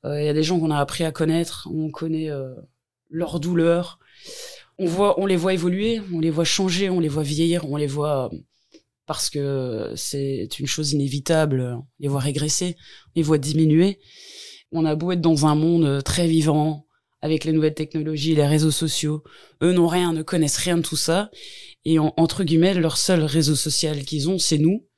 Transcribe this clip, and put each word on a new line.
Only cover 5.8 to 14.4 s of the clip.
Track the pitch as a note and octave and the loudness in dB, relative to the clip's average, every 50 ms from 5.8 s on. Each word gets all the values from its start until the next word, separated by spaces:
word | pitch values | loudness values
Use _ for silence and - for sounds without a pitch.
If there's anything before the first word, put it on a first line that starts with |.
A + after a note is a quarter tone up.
| G#3 A3+ A#3 A3 G3+ F#3+ | 0 -2 -2 -2 -4 -6
on | F3 E3 | -4 -2
les | D#3+ E3 | 0 0
voit | D3+ D#3+ E3+ | 0 0 0
changer, | D#3 - - F#3+ F#3+ E3+ F3+ G3+ F#3+ | 0 0 0 0 0 0 0 -2 0
on | F#3 F3+ | 0 0
les | E3 D3+ | 0 0
voit | C#3 D#3 | -2 -2
vieillir, | D3+ C#3 D3+ D3+ E3 E3 E3+ F3 D3+ C3+ | -4 -2 0 0 0 2 0 -2 -2 -4
on | C#3+ | -4
les | D3 D3 | -4 -4
voit, | C#3 C3+ D3 D3 D3+ D3 C3+ B2+ - | -4 -2 -4 -2 -2 -2 -2 -2 -4
euh, | - - - _ _ _ _ _ _ - _ _ _ _ _ | -8 -12 -16 _ _ _ _ _ _ -20 _ _ _ _ _
parce | - D3+ - - - | -10 -6 -4 -4 -4
que | - D3 C#3 C#3 C#3 C3+ C3 B2+ A2+ A2 - - - | -4 -4 -4 -2 -2 -4 -4 -4 -4 -6 -6 -6 -8
c'est | - - - - C#3 C#3 C3+ C3+ A2+ F#2 - - - | -8 -8 -6 -6 -4 -4 -4 -4 -6 -6 -8 -8 -8
une | C3+ | -4
chose | C3+ - - D3+ C#3+ | -4 -4 -2 -2 -2
inévitable, | D3 D3 C#3 C#3 B2+ C#3+ C3+ - E3 D#3+ D#3 D3+ C3+ B2+ B2+ B2 A#2+ A#2+ | 0 0 -2 -2 -4 -6 -2 0 2 2 2 2 0 -2 -2 -4 -6 -10
on | C#3 _ _ _ | -12 _ _ _
les | C#3+ C#3 | -4 -4
voit | C#3 C#3 | -2 -2
régresser, | B2+ C#3+ C3+ C#3+ D3 D3+ D3 - F3+ F3+ E3+ _ - - - - _ | -2 -2 -2 -2 -2 -2 0 -2 -2 -4 -4 _ -14 -20 -20 -20 _
on | _ _ | _ _
les | E3 | -2
voit | D#3+ D3+ D#3+ D3 | 2 2 2 2
diminuer. | C3+ D3 D#3 D#3+ D#3+ D#3 D3+ D#3+ F3+ G3+ G3 _ _ _ - - - - - - | 2 0 2 2 4 6 6 6 4 4 2 _ _ _ -20 -20 -20 -20 -20 -20